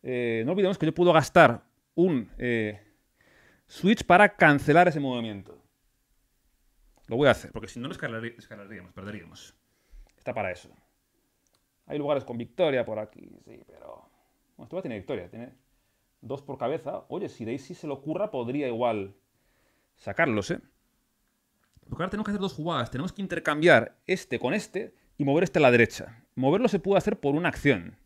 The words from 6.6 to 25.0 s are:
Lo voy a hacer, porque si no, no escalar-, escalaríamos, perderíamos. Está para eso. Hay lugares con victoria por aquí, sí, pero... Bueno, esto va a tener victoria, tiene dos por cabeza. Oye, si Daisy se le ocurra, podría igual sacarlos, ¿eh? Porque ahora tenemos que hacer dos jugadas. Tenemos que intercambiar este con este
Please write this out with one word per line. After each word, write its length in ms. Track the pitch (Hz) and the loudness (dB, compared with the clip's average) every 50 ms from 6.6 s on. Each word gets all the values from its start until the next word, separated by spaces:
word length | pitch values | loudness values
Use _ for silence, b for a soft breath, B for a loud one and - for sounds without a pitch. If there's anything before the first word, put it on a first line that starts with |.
| _ _ _ _ _ _ _ _ _ | _ _ _ _ _ _ _ _ _
Lo 100 | - 117 | -6 -2
voy 100 | 123 147 | 2 4
a 40 | 135 | 4
hacer, 200 | 113 - - - | 4 2 -2 -14
porque 160 | - 113 107 | -14 -14 -14
si 120 | 110 - 120 | -12 -14 -12
no, 80 | 120 | -12
no 60 | 147 180 | -12 -10
escalar-, 440 | - 156 127 113 113 113 117 117 | -10 -10 -10 -8 -8 -10 -12 -14
escalaríamos, 560 | - - _ 110 101 101 98 110 95 92 87 _ | -16 -20 _ -20 -20 -18 -18 -18 -20 -20 -20 _
perderíamos. 600 | - 92 104 107 101 82 82 95 - - - _ _ _ _ _ _ _ _ - - - _ _ | -16 -14 -14 -14 -14 -16 -20 -20 -20 -20 -20 _ _ _ _ _ _ _ _ -20 -20 -20 _ _
Está 160 | _ _ 135 117 | _ _ -10 -8
para 180 | 113 101 92 | -6 -6 -6
eso. 180 | 87 - - - _ _ _ _ _ _ _ _ _ _ _ _ _ _ _ _ _ _ _ _ _ _ _ | -8 -10 -14 -20 _ _ _ _ _ _ _ _ _ _ _ _ _ _ _ _ _ _ _ _ _ _ _
Hay 100 | _ 143 | _ -8
lugares 260 | 147 143 143 147 135 - | -6 -2 -2 -2 -2 -4
con 140 | - 120 | -6 -10
victoria 480 | 113 117 - _ - 180 156 135 127 113 | -10 -10 -10 _ -2 0 0 2 0 -2
por 140 | 113 110 107 | -4 -6 -8
aquí, 280 | 107 107 _ - - - - - _ | -8 -10 _ -20 -20 -20 -20 -20 _
sí, 160 | - - - - | -20 -20 -20 -20
pero... 420 | _ - - - - 57 - _ _ _ _ _ _ _ _ _ _ _ | _ -20 -20 -20 -20 -20 -20 _ _ _ _ _ _ _ _ _ _ _
Bueno, 100 | - - | -20 -18
esto 100 | - 160 | -12 -12
va 40 | 180 | -10
a 40 | 185 | -8
tener 140 | 151 117 | -8 -10
victoria, 320 | 101 98 - 139 101 - 87 | -10 -8 -8 -10 -10 -10 -12
tiene 240 | - 110 120 135 _ _ _ _ _ _ _ _ _ _ _ _ _ _ | -16 -18 -18 -18 _ _ _ _ _ _ _ _ _ _ _ _ _ _
dos 200 | - 110 131 139 | -12 -12 -12 -12
por 160 | - - 131 | -10 -14 -10
cabeza. 460 | - 120 120 151 165 - 139 - - - _ | -6 -4 -4 -4 -4 -8 -10 -12 -12 -12 _
Oye, 180 | 143 180 202 | -10 -10 -10
si 160 | 135 - - 113 | -10 -10 -10 -8
Daisy 300 | 110 123 139 - - 175 | -8 -8 -8 -10 -14 -18
se 140 | - - | -14 -10
le 60 | 151 139 | -10 -10
ocurra, 380 | - - 151 156 180 202 208 | -10 -8 -8 -6 -6 -6 -4
podría 360 | - 131 117 117 131 147 143 | -4 -6 -6 -4 -4 -4 -4
igual 460 | 127 117 113 123 120 113 104 98 98 101 _ _ _ _ _ _ _ _ _ _ _ _ _ _ _ _ | -4 -4 -2 -2 -2 -2 -2 -6 -8 -12 _ _ _ _ _ _ _ _ _ _ _ _ _ _ _ _
sacarlos, 540 | _ _ 104 101 - 165 147 110 107 98 - | _ _ -8 -2 -2 0 0 0 -2 -2 -4
¿eh? 100 | - - _ _ _ _ _ _ _ _ _ _ _ _ _ _ _ _ _ _ _ _ _ _ _ _ _ - | -8 -8 _ _ _ _ _ _ _ _ _ _ _ _ _ _ _ _ _ _ _ _ _ _ _ _ _ -16
Porque 140 | - - 165 | -8 -8 -6
ahora 80 | 190 | -6
tenemos 140 | 208 208 214 | -6 -8 -6
que 60 | 202 | -6
hacer 100 | 202 202 | -6 -4
dos 120 | 190 190 - | -6 -6 -8
jugadas. 380 | - 151 175 165 135 117 - | -6 -8 -6 -4 -4 -6 -6
Tenemos 200 | - 123 160 185 | -6 -8 -8 -8
que 100 | - - | -8 -10
intercambiar 760 | 196 180 175 170 - 160 147 147 160 175 151 113 113 - _ _ _ | -8 -8 -8 -4 -4 -4 -2 2 6 6 6 6 4 0 _ _ _
este 320 | - 185 185 - _ 127 113 | -6 -6 -6 -4 _ -6 -4
con 140 | 139 - 175 | -2 -2 -2
este 400 | 214 - - - 185 - - _ _ | -4 -6 -6 -10 -10 -10 -10 _ _